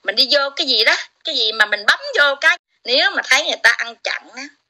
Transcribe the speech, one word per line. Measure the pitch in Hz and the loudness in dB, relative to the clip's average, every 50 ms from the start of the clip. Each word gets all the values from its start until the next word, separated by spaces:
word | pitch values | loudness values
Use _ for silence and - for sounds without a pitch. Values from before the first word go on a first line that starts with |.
Mình | _ 196 202 | _ -4 -2
đi | 233 269 240 | -2 0 2
vô | 285 285 277 277 277 | 2 2 2 0 -4
cái | - 330 | -6 -4
gì | 269 247 220 220 | -2 0 0 2
đó, | 269 349 - - - _ _ _ | 2 0 0 -4 -12 _ _ _
cái | 330 311 | -8 -4
gì | 254 226 214 | -4 -4 -4
mà | 214 220 214 | 0 0 0
mình | 208 214 202 202 | 0 0 -2 0
bấm | 240 320 - 554 587 539 427 | 0 0 0 -2 -4 0 2
vô | 285 285 277 269 | 2 2 2 2
cái, | - 320 349 349 _ _ _ _ _ | 2 2 2 0 _ _ _ _ _
nếu | 220 247 285 349 403 | 0 0 2 2 2
mà | 370 262 - | 0 -2 0
thấy | - 254 285 | 0 0 0
người | 320 339 285 - | 2 -2 -6 2
ta | - 226 | 2 2
ăn | - - 233 233 233 _ - | 2 2 -4 -10 -10 _ -8
chặn | - - - - 302 214 | -8 -8 -8 -12 -16 -16
á | 247 277 302 _ _ _ | -16 -16 -16 _ _ _